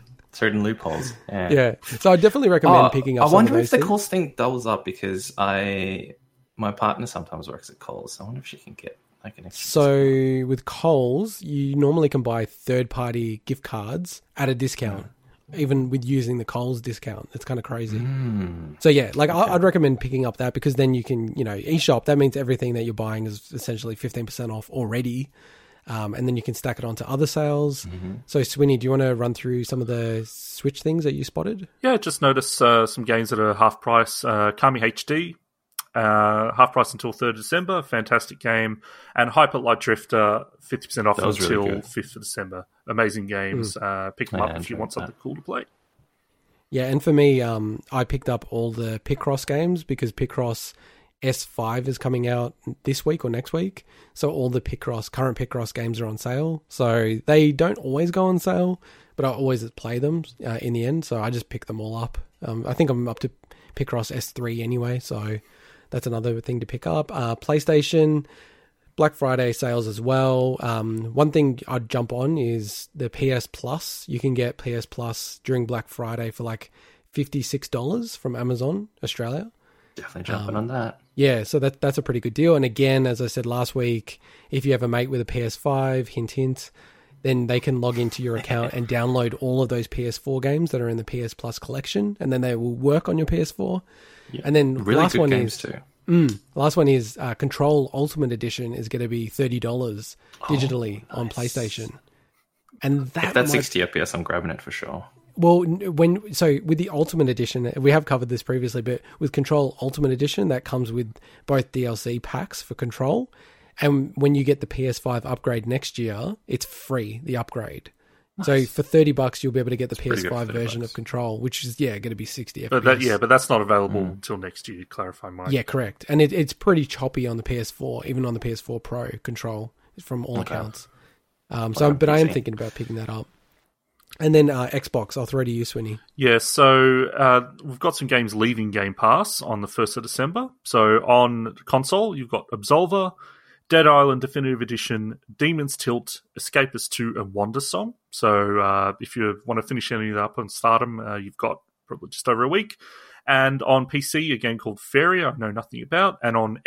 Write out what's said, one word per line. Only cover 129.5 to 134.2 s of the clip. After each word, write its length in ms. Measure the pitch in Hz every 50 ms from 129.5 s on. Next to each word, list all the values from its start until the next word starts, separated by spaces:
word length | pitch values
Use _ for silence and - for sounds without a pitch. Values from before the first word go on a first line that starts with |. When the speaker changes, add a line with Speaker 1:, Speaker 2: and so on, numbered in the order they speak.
| 110 107 110 120 - _ _ _ _ -
Speaker 2:
from 260 | - - 131 123 120 -
all 120 | 120 120
Speaker 1:
Okay. 120 | 113 - -
Speaker 2:
accounts. 340 | 80 104 110 - - - - _ _ _ _ _ _ _ _ _ _ _ -
Um, 240 | - 117 113 113 110
so, 80 | - 147
Speaker 1:
Well, 60 | 147
Speaker 2:
I'm, 60 | 147 139
but 120 | 156 151
I 40 | 151
am 60 | 156
Speaker 1:
interesting. 120 | 156 151 - 139 117
Speaker 2:
thinking 80 | 120 110
about 220 | 107 113 110 -
picking 200 | - 117 117 113 113
that 120 | 110 110
up. 180 | 110 110 - - _ _ _ _ _ _ _ _ _ _ _ _ _ _ _ _ -
And 140 | -